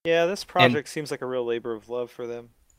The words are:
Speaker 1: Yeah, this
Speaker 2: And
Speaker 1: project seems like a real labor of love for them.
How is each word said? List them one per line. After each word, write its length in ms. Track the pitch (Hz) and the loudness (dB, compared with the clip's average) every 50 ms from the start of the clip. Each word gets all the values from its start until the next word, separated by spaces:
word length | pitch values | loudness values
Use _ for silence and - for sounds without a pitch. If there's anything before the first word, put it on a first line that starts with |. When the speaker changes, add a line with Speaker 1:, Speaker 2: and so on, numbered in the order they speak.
| - | 0
Speaker 1:
Yeah, 240 | 165 165 170 170 | 2 4 4 4
this 160 | 175 202 - - | 2 0 -4 -6
Speaker 2:
And 60 | - | -2
Speaker 1:
project 380 | - - 127 127 123 147 131 - | 4 6 6 6 6 2 -2 -6
seems 200 | - 160 151 139 | -6 -8 -6 -6
like 100 | 147 - | -6 -6
a 40 | 131 | -6
real 200 | 127 127 127 120 | -4 -2 -2 0
labor 280 | 117 117 117 113 120 113 | 0 -2 -2 -4 -6 -8
of 160 | 107 104 - | -8 -8 -6
love 220 | 120 120 123 117 | -6 -6 -6 -6
for 160 | - - 123 | -8 -10 -10
them. 220 | 117 120 120 120 120 _ _ _ _ _ | -10 -10 -12 -14 -18 _ _ _ _ _